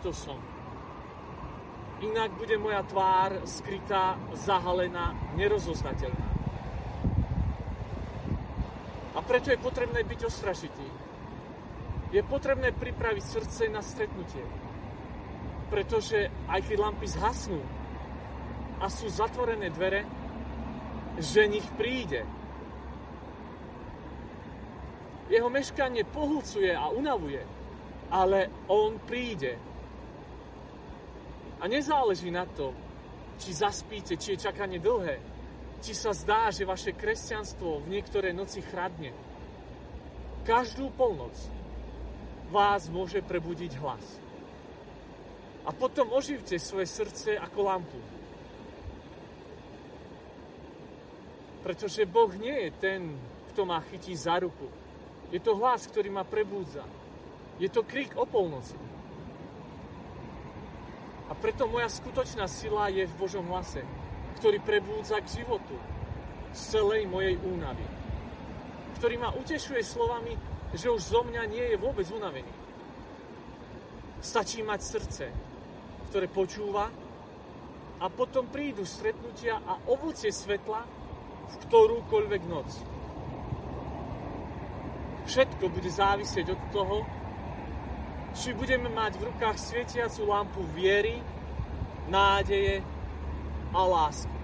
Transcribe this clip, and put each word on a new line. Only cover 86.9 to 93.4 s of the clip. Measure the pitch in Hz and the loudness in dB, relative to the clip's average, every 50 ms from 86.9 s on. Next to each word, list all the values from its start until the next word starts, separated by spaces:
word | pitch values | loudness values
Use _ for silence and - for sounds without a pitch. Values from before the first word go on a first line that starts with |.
| 202 214 226 - - - - - - - - - - - - - - - - - - - - - - - - - | 2 0 0 -2 -6 -8 -8 -8 -8 -6 -8 -6 -6 -6 -6 -6 -6 -6 -6 -6 -6 -6 -6 -6 -6 -8 -8 -6
či | - - - 247 240 | -6 -4 -4 -2 -2
budeme | 196 262 254 262 247 240 240 | 0 4 4 4 4 4 2
mať | 226 226 220 208 - - | 2 2 2 2 0 0
v | 208 247 247 | -4 -2 0
rukách | - 240 220 208 - | 2 2 2 2 2
svietiacu | - - 226 240 240 240 - 240 233 220 - - 214 | -2 -2 -2 -2 -2 0 0 0 0 0 0 0 4
lampu | 208 202 202 202 196 - 196 185 160 | 4 4 4 4 2 -2 -4 -2 -2
viery, | 151 170 185 190 202 208 202 453 466 480 - - - - - - - - - - - - - - - - - | 0 4 6 8 8 8 6 4 2 -2 -6 -6 -8 -8 -6 -6 -4 -4 -4 -4 -2 -4 -4 -4 -6 -6 -2
nádeje | - 180 196 196 196 196 202 196 196 202 196 196 196 196 196 196 - - - - - - - - - - - | 4 8 8 10 10 8 8 6 4 4 6 6 4 4 2 0 -4 -6 -6 -6 -6 -6 -4 -4 -4 -4 -4